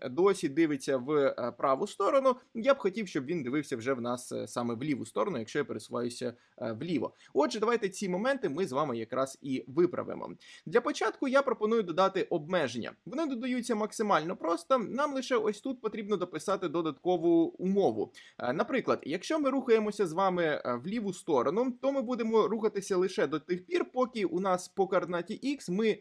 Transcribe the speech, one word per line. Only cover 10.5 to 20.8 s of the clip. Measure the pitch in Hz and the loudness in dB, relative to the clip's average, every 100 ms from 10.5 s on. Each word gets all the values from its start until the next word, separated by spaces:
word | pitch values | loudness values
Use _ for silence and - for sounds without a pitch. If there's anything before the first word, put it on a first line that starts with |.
| - - | -18 -2
Для | 214 | 0
початку | 294 294 403 - 269 | 0 0 -2 -2 2
я | 269 | 2
пропоную | 277 220 214 233 | 2 0 2 2
додати | 175 160 190 185 | 2 2 2 2
обмеження. | 147 170 151 180 131 120 73 - 165 | -2 -2 0 0 0 -2 -8 -10 -8
Вони | 262 320 | -4 -2
додаються | 240 254 254 240 | -2 -2 -2 -2
максимально | 220 220 - 208 170 160 208 | -2 -2 -2 2 2 2 -4
просто, | 320 339 - 262 | -2 -2 2 2
нам | 190 240 294 | 2 -2 -2
лише | 269 254 247 | -2 -2 0
ось | - 208 | 0 -2
тут | 269 254 | -6 -6
потрібно | 220 214 208 196 | -6 -6 -2 -2
дописати | 180 156 - 196 175 | -2 -4 -2 -2 0
додаткову | 156 160 139 180 180 170 165 165 - | 0 -2 -2 0 2 6 6 4 0
умову. | 185 196 160 107 90 - - - | 0 4 2 2 -4 -8 -20 -6
Е, | 117 | -2
наприклад, | 151 220 262 - 117 | 0 0 0 2 0
якщо | - 180 - 320 | -2 -6 -2 0
ми | 269 | 2
рухаємося | 269 247 226 214 208 185 | 0 4 4 4 0 -2
з | |
вами, | 165 190 180 | 2 2 2
е, | 160 143 - 123 | 2 0 -2 -4